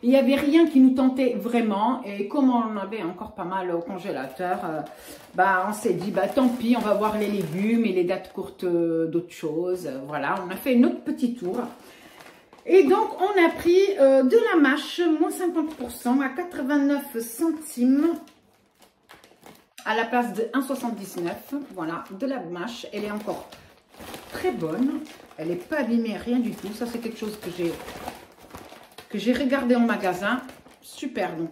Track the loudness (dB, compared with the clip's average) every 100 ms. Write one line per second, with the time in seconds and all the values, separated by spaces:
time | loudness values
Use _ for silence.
0 | 6 4 6 2 4 4 6 8 8 8
1 | 2 4 0 0 0 0 0 2 0 0
2 | -6 -6 -4 2 4 4 0 -4 -6 -6
3 | -6 -8 -12 -10 -6 -4 -2 -4 -4 -10
4 | -8 -8 -8 -8 -4 -4 -4 -6 -8 -14
5 | -18 -20 -12 0 2 4 0 -2 -2 -2
6 | -2 -2 0 2 2 2 2 2 4 2
7 | 2 0 -2 -2 -4 -2 2 2 2 2
8 | 0 -2 -6 -12 -12 -6 -2 0 2 0
9 | 0 -2 -4 -8 -6 -2 -2 -4 -6 -10
10 | -8 -6 -4 -4 -4 -6 2 4 4 2
11 | -6 -4 -4 -4 -6 -4 -6 -12 -20 -20
12 | -20 -20 -20 -20 _ -18 4 6 8 4
13 | 2 0 0 4 4 4 4 6 4 4
14 | 6 6 6 4 6 4 4 2 -2 -2
15 | 2 2 0 0 -2 -2 -4 -6 -10 -6
16 | 0 0 0 -4 -8 -6 0 2 2 0
17 | -2 -8 -8 -2 -2 -2 -8 0 4 4
18 | 2 0 -10 _ _ _ _ _ _ _
19 | _ -20 -20 _ -20 -20 _ -12 -4 -2
20 | 0 0 -2 -4 -2 -2 -2 -4 -6 -8
21 | -10 -6 -6 -6 -8 -10 -10 -10 -8 -8
22 | -10 -8 -6 -6 -8 -10 -10 -10 -12 -8
23 | -8 -8 -8 -10 -12 -20 -20 -20 _ -20
24 | -16 -16 -14 -6 -4 -2 -4 0 0 -2
25 | -8 -16 -20 -12 -6 -6 -4 -4 0 0
26 | 0 -6 -2 0 0 -4 -10 -8 -8 -6
27 | -8 -8 -10 -8 -10 -4 -4 -4 -12 -12
28 | -14 -14 -20 -20 -20 -20 -20 -20 -20 -20
29 | -10 -4 0 0 2 0 2 2 4 2
30 | -2 -2 -2 -4 -6 -20 -20 -20 -20 -10
31 | -8 -4 -6 -4 -8